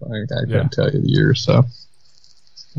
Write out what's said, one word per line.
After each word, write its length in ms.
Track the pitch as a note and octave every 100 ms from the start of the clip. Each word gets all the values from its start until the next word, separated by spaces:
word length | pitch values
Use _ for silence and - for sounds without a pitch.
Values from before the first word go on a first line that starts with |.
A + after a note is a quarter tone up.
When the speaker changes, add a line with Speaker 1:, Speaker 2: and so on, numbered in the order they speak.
Speaker 1:
I, 140 | - A2
I 100 | G#2 -
couldn't 100 | -
Speaker 2:
Yeah. 180 | - -
Speaker 1:
tell 180 | - -
you 100 | -
the 80 | -
year, 260 | - -
so. 300 | - - A#2 B2+ - - - - - - - - - -